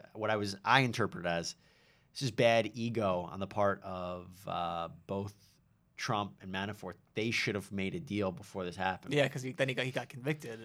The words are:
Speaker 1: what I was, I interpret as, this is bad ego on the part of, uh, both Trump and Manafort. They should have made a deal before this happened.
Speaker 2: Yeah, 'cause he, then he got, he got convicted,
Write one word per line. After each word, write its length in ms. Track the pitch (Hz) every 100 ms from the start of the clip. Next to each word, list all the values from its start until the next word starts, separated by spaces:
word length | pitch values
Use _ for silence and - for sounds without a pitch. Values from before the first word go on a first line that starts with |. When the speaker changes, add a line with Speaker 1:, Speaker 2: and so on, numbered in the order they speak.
| -
Speaker 1:
what 180 | 110 107
I 60 | 107
was, 200 | 101 98
I 160 | - 131
interpret 460 | 127 113 101 90 85
as, 300 | 85 82 - _ _ _ _ _
this 100 | -
is 80 | 135
bad 400 | - 117 113 107
ego 540 | 123 117 113 98 90 87
on 80 | 98
the 80 | 95
part 340 | 104 101 95
of, 460 | 95 92 90 90 90 90 92
uh, 420 | 87 85 85 85 - -
both 260 | 98 101 - - _ _ _ _ -
Trump 380 | - 107 101 -
and 100 | 95
Manafort. 380 | 95 101 101 92 87 _
They 160 | - 113
should 240 | 113 -
have 180 | 101 -
made 220 | 98 95
a 60 | 87
deal 300 | 69 104 95
before 340 | 87 - 98 90
this 100 | 85
happened. 380 | 92 90 -
Speaker 2:
Yeah, 120 | 143 131
'cause 120 | 135
he, 100 | 127
then 160 | 127 135
he 60 |
got, 120 | 127 127
he 40 |
got 180 | 127 120
convicted, 500 | 127 131 151 117 113